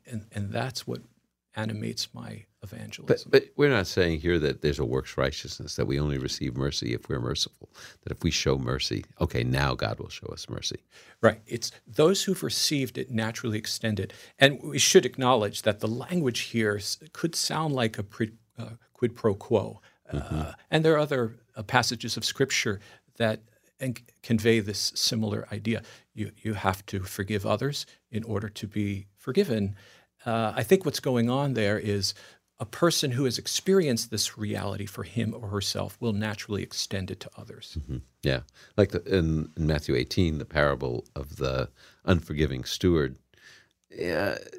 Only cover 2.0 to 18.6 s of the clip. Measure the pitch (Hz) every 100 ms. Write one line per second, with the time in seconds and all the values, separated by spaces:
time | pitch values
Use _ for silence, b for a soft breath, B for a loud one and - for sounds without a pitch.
2 | - 120 117 107 - _ - 117 110 -
3 | - - - 139 - - 143 120 87 -
4 | 85 80 87 87 76 65 76 71 62 65
5 | 65 - 65 - - - - - 57 69
6 | 73 69 65 - 67 62 69 - 60 60
7 | - 69 60 69 - - - B B B
8 | - - 85 - - 67 60 65 - 52
9 | - - - 62 60 65 69 62 55 55
10 | - - - 50 - - - - _ B
11 | B B 113 110 - 113 - B - 117
12 | 156 196 - 180 139 - - 147 131 -
13 | - 110 110 113 120 107 - - 113 101
14 | 98 B B - 135 143 - 123 - 185
15 | 123 - 127 127 104 107 110 104 110 120
16 | - 180 135 117 - 117 107 104 101 -
17 | 156 - 170 - - 156 160 131 113 113
18 | 101 - 110 - _ -